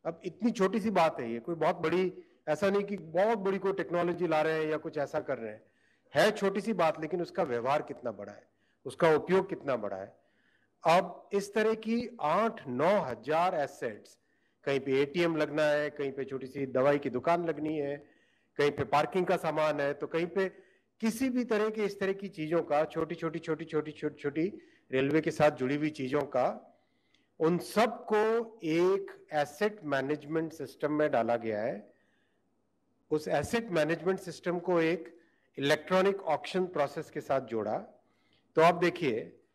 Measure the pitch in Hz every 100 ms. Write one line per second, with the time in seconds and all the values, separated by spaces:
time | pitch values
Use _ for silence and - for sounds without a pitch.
0 | - 170 180 - 226 - 190 214 208 190
1 | 160 - 117 117 113 165 156 170 160 175
2 | 185 - - _ - 151 196 202 196 196
3 | 160 165 208 226 196 196 190 190 165 175
4 | 170 165 170 156 156 160 156 156 156 151
5 | 139 - 123 127 110 107 _ _ _ _
6 | _ 139 196 214 196 196 202 190 160 156
7 | 156 180 170 - 165 120 120 151 147 135
8 | 123 101 101 107 _ _ _ _ 135 -
9 | 170 151 - 185 185 165 143 123 101 95
10 | 95 _ _ _ _ _ _ _ 165 175
11 | 180 - - 202 196 220 214 220 220 233
12 | 240 - 147 175 226 226 - 123 160 208
13 | 139 113 123 156 180 170 135 - 127 107
14 | - _ _ _ _ _ - 139 135 135
15 | 143 175 170 160 151 147 151 147 147 147
16 | 139 135 131 135 127 139 131 127 139 143
17 | 143 120 165 170 170 147 156 156 139 143
18 | - _ _ _ _ - 147 143 139 143
19 | 156 190 180 175 165 156 151 147 143 143
20 | - 165 175 196 190 - _ _ _ _
21 | 226 220 262 247 240 208 214 214 202 202
22 | 190 196 202 - 156 170 - 147 160 165
23 | 160 170 165 160 160 156 160 156 147 147
24 | 151 143 147 143 180 - - _ _ 131
25 | 139 156 156 151 151 131 127 147 151 151
26 | 131 143 143 127 147 220 - _ _ _
27 | _ _ _ _ 160 175 - 202 226 208
28 | - 214 220 233 226 - 165 165 180 196
29 | 196 - - 151 143 - 208 208 151 135
30 | 135 151 143 160 160 - 135 - 147 151
31 | 151 131 113 117 113 104 117 196 - _
32 | _ _ _ _ _ _ _ _ _ _
33 | _ 156 165 160 147 233 233 170 151 165
34 | 165 190 175 - 180 170 170 175 160 175
35 | - - _ _ _ - 139 151 - 185
36 | 190 196 165 147 - 185 180 160 139 -
37 | 151 156 - 135 120 113 104 123 208 _
38 | _ _ _ _ _ - 165 175 175 175
39 | 147 113 87 - _